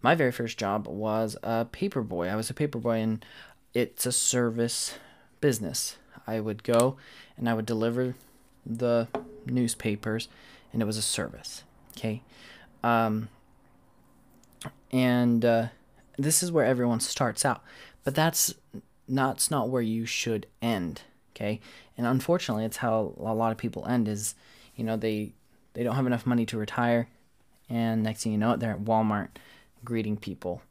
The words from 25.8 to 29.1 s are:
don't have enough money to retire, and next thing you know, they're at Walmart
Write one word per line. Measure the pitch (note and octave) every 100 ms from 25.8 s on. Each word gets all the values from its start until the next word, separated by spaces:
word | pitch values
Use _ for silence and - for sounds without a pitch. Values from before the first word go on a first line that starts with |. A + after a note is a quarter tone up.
don't | A#2+ C3
have | B2+
enough | A#2+ B2+
money | A#2+ A2+
to | A2+
retire, | G#2+ - A#2+ A#2+ A#2 _ _ _ _ _ _
and | A#2 A2+ A2+
next | A2 G#2+
thing | A2+
you | G#2+
know, | A#2+ A#2+
they're | A#2
at | G2+
Walmart | G#2+ A2 A2